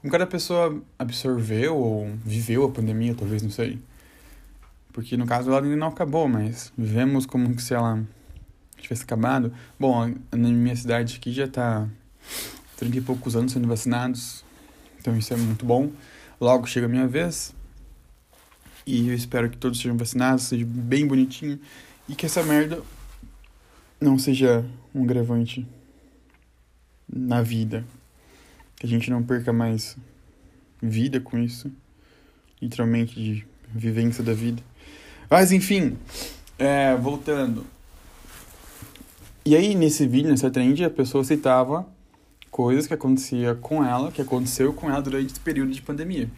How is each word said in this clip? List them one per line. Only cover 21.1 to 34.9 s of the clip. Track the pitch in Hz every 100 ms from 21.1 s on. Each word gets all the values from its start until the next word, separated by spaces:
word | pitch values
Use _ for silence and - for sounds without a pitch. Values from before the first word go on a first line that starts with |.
| 135 127 - 151 139 - - - - -
E |
que | 143 160
essa | 180
merda | 160 151 156 170 - - - - - - - - _ - _ _
não | 151 135
seja | 131 131 131 117 120 - -
um | 139
agravante | 123 123 117 117 117 - 120 - - _ _ _ _ _ _ _ _ _ _ _ -
na | 127 127 120
vida. | 113 117 110 113 117 - _ _ _ - - - - -
Que | 120
a |
gente | 117 117
não | 123
perca | 120 123 117
mais | 117 113 110 - - - - - _ - _ _ _
vida | 113 110 131 131
com | 120 120
isso. | 120 120 143 131 _ _ _ _ _ _ _ _
Literalmente | 120 - 117 117 117
de | - 110 107 - - -
vivência | 113 113 110 117 117
da | 117
vida. | 110 117 117 - - -